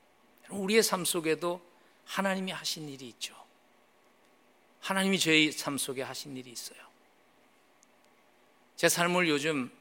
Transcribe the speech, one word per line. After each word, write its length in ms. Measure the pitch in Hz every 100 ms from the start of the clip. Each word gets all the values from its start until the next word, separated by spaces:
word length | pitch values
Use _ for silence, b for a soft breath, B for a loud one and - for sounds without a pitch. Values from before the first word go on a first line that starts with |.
| _ _ _ _ -
여러분, 180 | 196
우리의 180 | 190 220
삶 200 | - 190
속에도 580 | 165 175 160 151 175 175 - b b b b
하나님이 480 | - 196 190 190
하신 340 | 160 - 165 151
일이 200 | 135 127
있죠. 260 | 107 - - - _ _ _ _ _ _ _ _ _ _ _ _ _
하나님이 400 | - 190 190 185
저희 320 | 160 156 151
삶 260 | - - 135
속에 240 | - 131
하신 360 | 127 131 143 131
일이 120 | 127
있어요. 300 | 113 - - - _ _ _ _ _ _ _ _ _ _ _ _ _ _ _ _ _ _ -
제 100 | 170
삶을 400 | 170 175 180 175
요즘 420 | 147 151 143 123 -